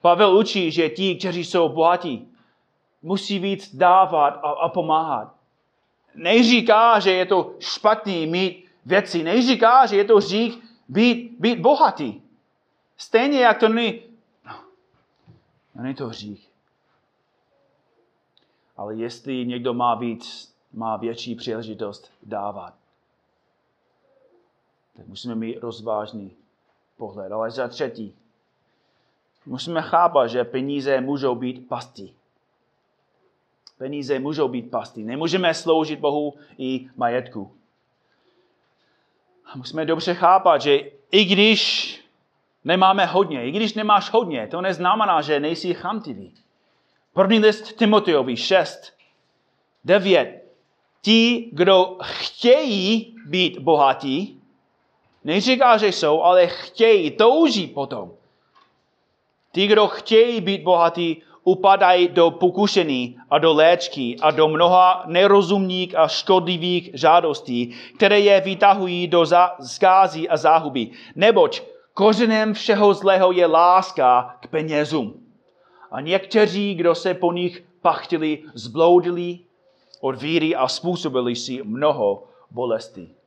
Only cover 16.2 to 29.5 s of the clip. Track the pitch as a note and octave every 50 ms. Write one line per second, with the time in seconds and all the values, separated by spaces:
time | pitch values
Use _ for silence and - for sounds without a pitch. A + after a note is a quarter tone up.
16.2 | G2+ G#2 G2+ - _ _ _ _ _ _ _ _ _ _ _ _ _ _ _ _
17.2 | _ _ _ _ _ _ _ _ _ _ _ _ _ _ _ _ _ _ _ _
18.2 | _ _ _ _ _ _ _ _ _ _ _ - G2+ G#2 G#2+ A2+ A#2 A#2+ A2+ -
19.2 | _ C3+ C3 B2+ B2 A#2+ B2 B2 A#2+ C3 A#2 A#2+ B2 A#2+ A#2 G#2+ B2 A#2+ A2+ A2+
20.2 | - - - - - _ _ _ _ _ _ A2 A2+ A2 A2 G2+ A2 A#2 A2+ A2+
21.2 | - A#2+ A2+ A2+ - B2+ A2+ A2 A#2 A2 G#2+ G2 A2 G2+ G2+ - _ _ _ _
22.2 | _ G#2 A2+ G#2 G2 G#2 G2+ G2+ F2 F2 _ _ _ _ _ _ _ _ _ _
23.2 | _ _ _ _ _ _ _ _ _ _ _ _ _ _ _ _ _ _ _ _
24.2 | _ _ _ _ _ _ _ _ _ _ _ _ _ _ _ - G#2 F2 F#2+ -
25.2 | - B2 A#2 A2 A2+ A2+ A#2 - - A#2 A2+ A2+ G#2+ A#2 A2 G#2 G#2+ G#2 - A2
26.2 | G2 F#2+ _ _ _ _ _ _ _ _ _ _ _ _ _ _ A2+ G#2 F#2+ G#2
27.2 | G2 F#2+ G2+ A2 A2 A2+ A#2+ C3 B2+ A#2+ B2 - D3+ B2+ A#2 - A2 G2 _ _
28.2 | _ _ _ _ _ _ _ _ _ _ _ _ _ _ _ _ _ _ _ _
29.2 | _ _ _ _ _ D3